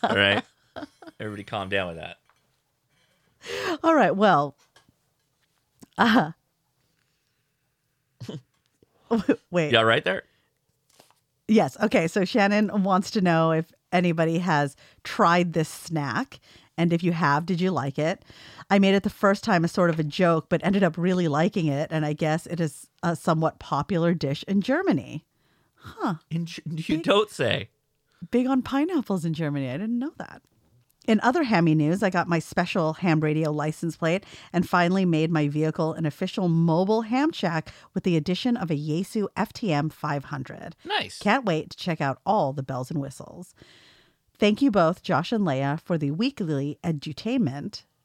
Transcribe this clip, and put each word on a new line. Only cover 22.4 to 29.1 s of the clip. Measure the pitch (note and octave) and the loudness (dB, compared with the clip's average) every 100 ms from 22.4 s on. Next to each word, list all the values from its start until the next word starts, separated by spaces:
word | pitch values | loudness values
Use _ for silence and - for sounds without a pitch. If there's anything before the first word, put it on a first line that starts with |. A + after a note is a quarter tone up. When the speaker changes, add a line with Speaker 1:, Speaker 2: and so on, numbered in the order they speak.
| - | -4
Speaker 2:
it | E3+ | -4
is | E3 - - _ | -4 -4 -18 _
a | E3+ E3 | -4 -2
somewhat | - D#3+ D#3+ - | 0 2 0 -2
popular | - C#3 D3 F3+ E3+ | -4 -2 0 2 2
dish | E3+ C#3 C#3+ - | 2 -2 -4 -2
in | G3 | -2
Germany. | G3 C#4+ F#4+ C#3+ - D3 - _ _ _ _ _ | 2 0 2 0 -2 -12 -14 _ _ _ _ _
Huh. | - - F4+ E3 - | -20 -6 -4 -4 -6
Speaker 1:
In | D#3+ E3+ | -6 -6
G-, | - - | -10 -10
you | D#3+ E3 D#3 | -8 -2 -2
Speaker 2:
Big | |
Speaker 1:
don't | E4 G3+ G#3+ | 2 2 2
say. | - B2 G2+ G2 _ _ _ _ _ F3 | -2 -2 -2 -4 _ _ _ _ _ -2
Speaker 2:
Big | A#3+ B3+ | 0 2
on | C4 | 0
pineapples | B3 C4+ D#4+ F4 A3+ | 0 -2 0 -2 -2